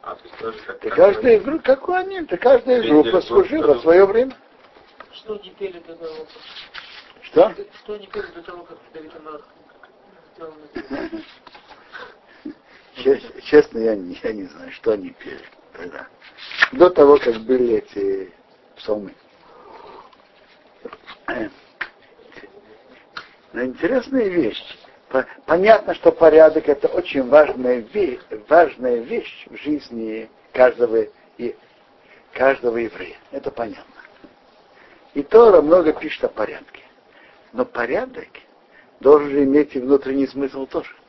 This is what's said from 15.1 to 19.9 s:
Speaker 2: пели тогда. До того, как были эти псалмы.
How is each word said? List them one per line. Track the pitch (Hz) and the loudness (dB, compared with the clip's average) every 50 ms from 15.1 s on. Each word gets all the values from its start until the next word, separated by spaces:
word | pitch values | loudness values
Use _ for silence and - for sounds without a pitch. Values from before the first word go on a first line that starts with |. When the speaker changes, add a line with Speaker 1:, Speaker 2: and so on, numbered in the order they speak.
Speaker 2:
пели | - _ - - 67 - - - _ _ _ _ - | -18 _ -18 -18 -18 -18 -20 -20 _ _ _ _ -20
тогда. | - 80 - - 65 - - _ _ - - _ - - - - - - - | -18 -18 -16 -16 -16 -18 -18 _ _ -20 -20 _ -20 -20 -16 -6 -6 -6 -6
До | - - - - | 2 2 2 4
того, | 180 - 143 143 143 | 6 6 6 6 6
как | 139 - 123 117 110 | 4 4 -2 -4 -4
были | 110 113 127 123 123 120 110 | -2 -2 0 0 0 0 0
эти | 104 - - - 104 98 98 98 95 95 90 _ _ _ _ _ _ _ _ _ | -2 -4 -8 -10 -6 -6 -4 -6 -6 -10 -14 _ _ _ _ _ _ _ _ _
псалмы. | - - - 107 107 98 90 - _ _ _ _ _ _ - - - - - - - - - | -16 -8 -8 -8 -8 -8 -16 -20 _ _ _ _ _ _ -20 -20 -20 -20 -20 -20 -20 -20 -20